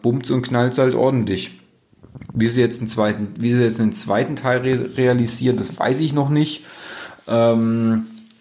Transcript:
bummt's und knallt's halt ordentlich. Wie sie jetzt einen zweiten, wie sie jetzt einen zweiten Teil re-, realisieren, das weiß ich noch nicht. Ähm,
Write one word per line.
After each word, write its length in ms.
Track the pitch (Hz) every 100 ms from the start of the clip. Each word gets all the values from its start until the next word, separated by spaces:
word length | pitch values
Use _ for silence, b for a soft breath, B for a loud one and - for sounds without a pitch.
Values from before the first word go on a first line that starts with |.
bummt's 300 | 120 135 -
und 100 | 131
knallt's 360 | 123 123 123 127
halt 160 | 127 120
ordentlich. 560 | 131 131 98 92 - - _ _ _ _ - - -
Wie 140 | 117 113
sie 140 | 123
jetzt 180 | 117 117
einen 80 | 110
zweiten, 400 | - 107 101 101 -
wie 140 | 117
sie 100 | 123
jetzt 180 | 117 113
einen 140 | 110
zweiten 420 | 101 110 101 151 143
Teil 240 | 131 123
re-, 360 | 131 127 127 -
realisieren, 600 | 127 123 117 - 127 123
das 200 | - -
weiß 220 | - 135
ich 140 | 156
noch 160 | 143 139
nicht. 340 | 151 156 - B B B B B B -
Ähm, 800 | 117 117 117 113 117 113 113 - - - -